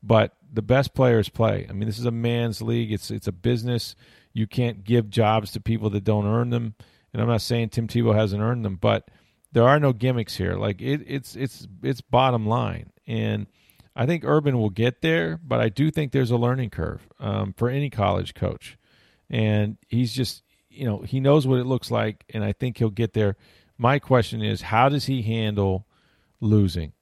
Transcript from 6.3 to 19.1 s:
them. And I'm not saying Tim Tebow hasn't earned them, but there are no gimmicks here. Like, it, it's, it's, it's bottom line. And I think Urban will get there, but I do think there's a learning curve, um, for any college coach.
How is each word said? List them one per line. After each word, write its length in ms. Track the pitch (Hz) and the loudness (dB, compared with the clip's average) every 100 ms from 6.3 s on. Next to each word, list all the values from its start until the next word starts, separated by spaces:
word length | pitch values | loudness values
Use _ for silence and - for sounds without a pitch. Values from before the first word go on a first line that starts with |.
| 113 120 | 0 0
them. 240 | 120 113 107 - _ _ | -2 -4 -10 -20 _ _
And 100 | - | -4
I'm 60 | 113 | 0
not 140 | 113 | 0
saying 260 | - 120 113 | 0 -2 -2
Tim 180 | - 113 | -4 -2
Tebow 280 | 117 113 | 0 2
hasn't 280 | 107 110 101 | 4 2 0
earned 220 | 110 123 | -2 -2
them, 120 | 107 92 | -4 -2
but 320 | 113 107 - _ _ _ _ | 0 0 -2 _ _ _ _
there 160 | - 120 | 4 6
are 100 | 147 | 6
no 140 | 143 | 4
gimmicks 420 | 117 123 120 110 | 2 0 0 -4
here. 200 | - 92 | -4 -2
Like, 260 | 90 107 92 | 0 -2 -2
it, 220 | 123 147 - | -4 -4 -4
it's, 300 | 139 127 - | -10 -10 -8
it's, 320 | 131 - 127 92 | -8 -8 -20 -10
it's 180 | 131 131 | -6 -6
bottom 440 | - 120 131 123 | 0 2 4 2
line. 460 | 107 117 117 - - _ - | 0 0 -2 -6 -12 _ -8
And 400 | 113 110 107 101 _ _ _ _ | -4 -2 -4 -6 _ _ _ _
I 100 | - 127 | -4 -2
think 180 | 170 | -2
Urban 340 | - 151 147 127 | 2 0 2 0
will 120 | 107 | 0
get 300 | 95 117 127 | 0 -2 0
there, 380 | 165 165 165 160 160 | 0 0 -2 -6 -4
but 140 | 120 | 0
I 80 | 117 | 0
do 240 | 104 156 | 0 -2
think 180 | 156 147 | 0 -2
there's 220 | 135 127 | 0 0
a 40 | 120 | 0
learning 340 | 120 131 120 | 0 -2 -4
curve, 360 | - 80 - - _ | -6 -6 -8 -14 _
um, 340 | 104 104 101 95 | -6 -4 -4 -2
for 120 | 120 | -2
any 200 | 135 143 | 0 -4
college 460 | 110 98 95 90 | 0 0 0 -4
coach. 420 | - 90 - - - _ _ _ | -4 -4 -4 -14 -20 _ _ _